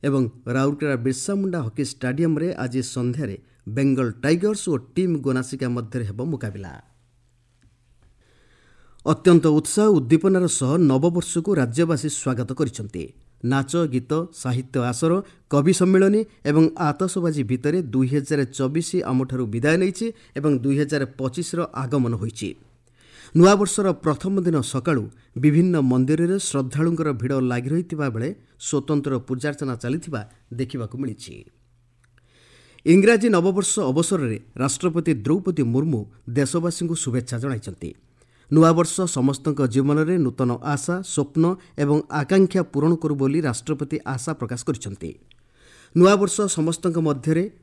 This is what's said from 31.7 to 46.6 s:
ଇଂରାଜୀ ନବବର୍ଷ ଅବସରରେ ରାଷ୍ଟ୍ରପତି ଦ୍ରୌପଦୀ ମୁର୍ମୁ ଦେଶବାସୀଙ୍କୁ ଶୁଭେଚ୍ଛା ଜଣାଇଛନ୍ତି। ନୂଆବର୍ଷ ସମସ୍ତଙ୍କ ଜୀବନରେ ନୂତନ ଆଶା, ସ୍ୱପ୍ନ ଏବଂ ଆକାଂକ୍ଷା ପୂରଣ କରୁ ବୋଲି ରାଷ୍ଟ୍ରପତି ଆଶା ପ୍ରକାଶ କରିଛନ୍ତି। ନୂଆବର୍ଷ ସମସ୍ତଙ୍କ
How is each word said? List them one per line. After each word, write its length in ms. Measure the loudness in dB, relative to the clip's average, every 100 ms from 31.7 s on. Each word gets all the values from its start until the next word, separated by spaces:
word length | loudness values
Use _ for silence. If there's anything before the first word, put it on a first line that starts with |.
| _ _ _ _ _ _ _ _ _ _ _ 4
ଇଂରାଜୀ 420 | 6 8 4 4
ନବବର୍ଷ 440 | 4 4 0 -2 -2 0
ଅବସରରେ 480 | 0 0 0 -2 -6 -10
ରାଷ୍ଟ୍ରପତି 580 | -4 -4 0 -2 0 0 -2
ଦ୍ରୌପଦୀ 440 | 0 0 0 0 0
ମୁର୍ମୁ 340 | 2 0 -2 -4 -14 -6
ଦେଶବାସୀଙ୍କୁ 640 | -2 0 0 -2 -4 -4
ଶୁଭେଚ୍ଛା 420 | -4 -2 -4 -4 -6
ଜଣାଇଛନ୍ତି। 520 | -6 -6 -10 -12 -14 -14 _ _ _ _ _
ନୂଆବର୍ଷ 460 | 6 6 6 2 0 -4
ସମସ୍ତଙ୍କ 500 | 0 0 0 -4 0 0
ଜୀବନରେ 480 | 2 2 2 2 0
ନୂତନ 320 | 0 0 -2 -2
ଆଶା, 340 | -4 -4 -4 -6
ସ୍ୱପ୍ନ 420 | -4 -4 -2 2 2 0 -8 -4
ଏବଂ 160 | 0 0 0
ଆକାଂକ୍ଷା 500 | -6 2 4 4 2 -2
ପୂରଣ 220 | 0 0 0
କରୁ 120 | 0
ବୋଲି 240 | 0 0 0
ରାଷ୍ଟ୍ରପତି 560 | -2 -4 -6 -6 -4 -8 -6
ଆଶା 260 | -8 -6 -8
ପ୍ରକାଶ 220 | -8 -6
କରିଛନ୍ତି। 480 | -4 -6 -6 -12 -14 -14 _ _ _ _ _ -20 _
ନୂଆବର୍ଷ 420 | 4 6 6 2 0 -2
ସମସ୍ତଙ୍କ 440 | 0